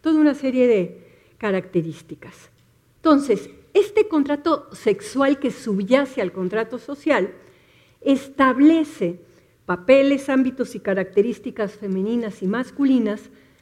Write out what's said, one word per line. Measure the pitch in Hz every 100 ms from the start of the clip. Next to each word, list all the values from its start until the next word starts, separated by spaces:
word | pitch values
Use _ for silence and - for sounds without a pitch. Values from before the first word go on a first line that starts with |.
toda | 320 311
una | 302
serie | 285 269 254 247
de | 214 175 - - _ _ _
características. | 214 190 180 175 160 147 - 160 - - - _ _ _ _ _
Entonces, | 330 277 277 202 - - _
este | 392 415 440 415
contrato | 311 277 285 330 311 -
sexual | - 226 202 - 262 277 277
que | 247
subyace | - 226 196 196 262 269 262
al | 185
contrato | 175 180 214 226 247
social | - 285 320 247 190 - - _ _ _ _ _
establece | - 269 - - 269 254 294 330 294 - 175 180 - _ _ _ -
papeles, | 175 214 269 277 277 277
ámbitos | 262 262 254 240 202
y |
características | - 190 185 - 226 220 254 - 202 -
femeninas | 202 190 202 240 220 -
y | 185
masculinas | 226 254 - 277 254 214 208 - - _ _